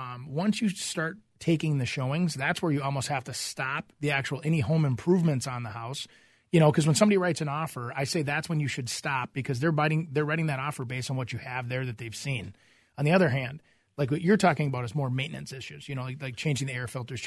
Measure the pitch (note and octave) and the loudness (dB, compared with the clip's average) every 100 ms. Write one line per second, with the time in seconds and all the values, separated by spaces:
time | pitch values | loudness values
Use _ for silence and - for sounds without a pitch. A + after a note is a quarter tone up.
0 | B2+ B2 C3+ C#3 G3+ G#3+ G#3+ F3+ - - | -10 -10 -8 -2 0 2 0 -2 -6 -4
1 | D#3+ - _ - - D#3+ D#3+ C#3+ B2 - | -4 -4 _ -6 2 2 2 0 0 -2
2 | C3 D3+ F3+ C#3+ C#3+ E3+ F3 C#3+ C#3 C#3 | -2 0 0 0 -2 0 0 0 0 -2
3 | A#2+ C#3 B2 B2+ - - C3 C#3+ - - | -2 -4 -4 -8 -8 -4 -2 -2 -6 -6
4 | D3 C#3 - C#3+ D3+ D#3+ G#2 D#3+ D3 A#2+ | -2 0 -2 -2 0 2 4 4 4 2
5 | - F#3 E3 C3+ C3+ B2 A#2 A2 A#2 C#3+ | 4 4 4 2 -2 -6 -8 -8 -8 -8
6 | - - _ _ _ E3+ D3+ D3 D#3 D3+ | -12 -16 _ _ _ 6 8 8 4 6
7 | G#3 G3 F3+ D#3+ D3+ D3 D#3+ - A#2+ C3+ | 6 6 2 0 -2 -4 -6 -6 -6 -4
8 | C#3 F3 C#3 D3 - D#3+ C#3 - B2 - | -2 -2 0 0 0 0 0 -2 -6 -6
9 | D3+ C3+ B2 - B2+ B2 D#3+ D3+ D3+ D#3 | -2 -2 -2 -4 -2 0 2 4 2 2
10 | D#3+ C#3 D3+ D#3+ D#3+ C3 C#3 - A#2+ B2+ | 0 0 0 2 0 -2 -4 -4 -6 -4
11 | B2 C3 B2+ A2+ - B2+ B2 B2+ B2+ A2 | -4 -4 -4 -6 -8 -6 -4 -4 -4 -6
12 | A2+ G#2 C#3+ B2+ F#2 - _ _ _ - | -10 -8 -6 -6 -6 -14 _ _ _ -2
13 | D3 F#3 E3 C3+ B2 D3 _ _ _ - | 4 6 6 2 -4 -10 _ _ _ -4
14 | C3+ C#3 E3+ G#3 F#3 D3+ D3 B2+ A#2+ D3 | 0 2 4 6 6 4 0 -2 -4 -2
15 | C3 B2+ C3 C3 C#3+ C3+ - C3+ C#3+ C3 | -2 -2 -4 -6 -12 -12 -12 -14 -10 -8
16 | B2+ B2+ C3+ A#2+ D#3+ C#3 C3+ B2 B2 C3 | -8 -8 -10 -4 0 0 -2 -4 -6 -6
17 | A#2+ A#2+ | -8 -6